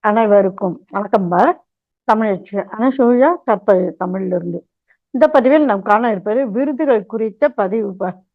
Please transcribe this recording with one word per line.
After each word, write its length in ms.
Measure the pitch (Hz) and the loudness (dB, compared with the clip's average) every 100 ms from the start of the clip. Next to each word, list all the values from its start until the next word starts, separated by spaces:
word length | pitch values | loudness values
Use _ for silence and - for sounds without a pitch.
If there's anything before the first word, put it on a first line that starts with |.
| 208 | 0
அனைவருக்கும் 640 | 214 220 202 190 190 185 165 _ | 0 4 4 2 -2 -6 -6 _
வணக்கம் 320 | 196 202 214 180 | -8 -2 -2 0
பா. 100 | 175 262 - _ _ _ _ - | 2 2 0 _ _ _ _ -2
தமிழச்சி 460 | 220 220 185 - 202 - - | 0 0 -4 -6 -8 -8 -2
அனசூயா 540 | 254 269 240 247 277 349 - | -2 2 2 4 2 0 -2
கற்பது 360 | 202 196 185 175 160 | -2 2 2 0 -4
தமிழிலிருந்து. 580 | 180 185 190 180 175 175 _ _ _ _ _ | -6 -6 -4 -4 -6 -10 _ _ _ _ _
இந்த 120 | 254 302 | 0 2
பதிவில் 320 | 277 247 302 285 | 4 4 2 2
நாம் 140 | 202 214 | -2 0
காண 200 | 208 240 | 0 2
இருப்பது 280 | 190 202 226 262 208 | -2 -2 -2 -2 -2
விருதுகள் 460 | 277 269 294 226 185 | -4 -2 0 0 -2
குறித்த 380 | 226 220 202 - - | -6 -6 -2 -4 -2
பதிவு 300 | 190 226 202 185 | -4 -2 -4 -6
பா. 100 | 185 185 _ | -8 -8 _